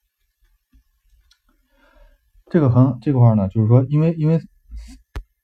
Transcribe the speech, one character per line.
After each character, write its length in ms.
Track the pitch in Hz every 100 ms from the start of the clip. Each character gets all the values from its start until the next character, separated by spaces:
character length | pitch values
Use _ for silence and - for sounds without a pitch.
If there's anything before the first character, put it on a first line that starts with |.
| _ _ _ _ _ _ _ _ _ _ _ _ _ _ _ _ _ _ _ _ - _ _ _ -
这 100 | 175
个 100 | 135
很， 280 | 123 131 120
这 120 | 151
块 160 | 131 120
儿 60 | 107
呢， 100 | 95
就 120 | 113
是 80 | 107
说， 160 | 123
因 160 | 120 147
为， 120 | 160
因 120 | 165 151
为 140 | 160 - _ - - - 262 _ - - _